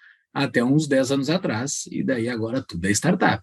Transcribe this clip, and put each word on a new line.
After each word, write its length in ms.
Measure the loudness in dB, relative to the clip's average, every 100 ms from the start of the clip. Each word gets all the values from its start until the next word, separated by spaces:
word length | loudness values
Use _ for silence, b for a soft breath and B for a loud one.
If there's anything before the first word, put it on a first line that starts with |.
| b b _
até 320 | -4 -2 2
uns 240 | 4 4 4
dez 240 | 2 2
anos 180 | 0 0
atrás, 540 | 0 0 -2 -4 -6 -6
e 120 | -4
daí 260 | -2 -2 -2
agora 360 | -4 -4 -4 -6
tudo 200 | -4 -2
é 40 |
startup, 520 | 0 2 2 2 0